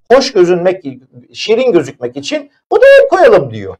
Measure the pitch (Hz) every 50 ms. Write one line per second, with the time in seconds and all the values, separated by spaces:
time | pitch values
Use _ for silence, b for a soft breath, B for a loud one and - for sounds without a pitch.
0 | _ - 233 269 262 - - 202 180 170 180 175 175 190 180 185 - 139 127 -
1 | 131 _ _ 123 - _ 120 - - - 220 226 262 247 196 175 139 127 - _
2 | 123 120 123 143 - - 285 302 285 - _ _ _ _ - 453 494 554 554 539
3 | 554 - 339 381 349 240 208 - - 123 107 110 98 95 80 -